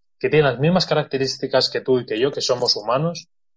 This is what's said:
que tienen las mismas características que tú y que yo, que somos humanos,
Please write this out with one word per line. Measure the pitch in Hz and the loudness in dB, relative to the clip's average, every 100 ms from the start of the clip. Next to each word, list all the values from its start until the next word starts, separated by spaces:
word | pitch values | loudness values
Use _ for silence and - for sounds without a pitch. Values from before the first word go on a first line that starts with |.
| _ _ | _ _
que | 127 | 2
tienen | 151 143 | 4 4
las | 120 | 2
mismas | 151 180 - | 2 2 2
características | 151 147 135 135 - 139 131 123 | -2 -2 -2 -4 -4 0 0 0
que | 120 | -2
tú | 123 127 | 0 0
y | 117 | 0
que | 110 | -2
yo, | 135 | -2
que | 135 | -2
somos | - 123 120 113 | -2 0 -2 -2
humanos, | 104 127 160 165 - _ _ | -2 -2 -2 -6 -14 _ _